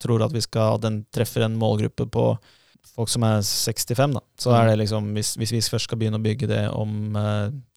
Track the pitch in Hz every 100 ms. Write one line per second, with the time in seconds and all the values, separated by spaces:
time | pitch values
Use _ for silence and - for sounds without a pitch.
0 | 131 117 110 123 - 117 110 110 110 107
1 | 107 - 113 120 110 113 110 107 110 -
2 | 117 117 117 117 _ _ _ _ _ -
3 | 113 123 113 107 101 - - - - 120
4 | 143 127 - - 127 117 113 107 107 107
5 | 104 107 104 - 110 117 - 117 - 113
6 | 110 107 110 110 107 110 104 - 107 104
7 | 107 104 104 104 104 143 -